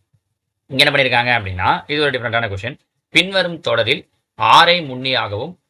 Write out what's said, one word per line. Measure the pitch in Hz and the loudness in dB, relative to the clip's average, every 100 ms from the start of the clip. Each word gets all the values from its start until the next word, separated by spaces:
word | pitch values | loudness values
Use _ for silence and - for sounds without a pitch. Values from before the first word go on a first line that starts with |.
| _ _ _ _ _ _ - | _ _ _ _ _ _ -10
இங்க | 135 | 0
என்ன | 147 | 0
பண்ணிருக்காங்க | 139 127 120 120 120 | 2 0 0 0 -2
அப்படின்னா, | 98 92 104 175 - | -2 -4 -2 -2 -2
இது | 147 | -2
ஒரு | 147 | -2
டிஃபரெண்டான | 127 117 113 113 | -2 -4 -4 -4
கொஸ்டின். | 95 117 151 _ _ _ | -6 -10 -12 _ _ _
பின்வரும் | 156 180 190 175 170 | 0 0 0 -2 -4
தொடரில் | 123 117 110 156 - _ _ - | -2 0 0 -2 -4 _ _ -2
ஆறை | 110 139 170 175 | 6 6 6 2
முன்னியாகவும் | 147 127 131 123 110 101 147 180 | -2 -8 -4 -4 -4 -6 -8 -12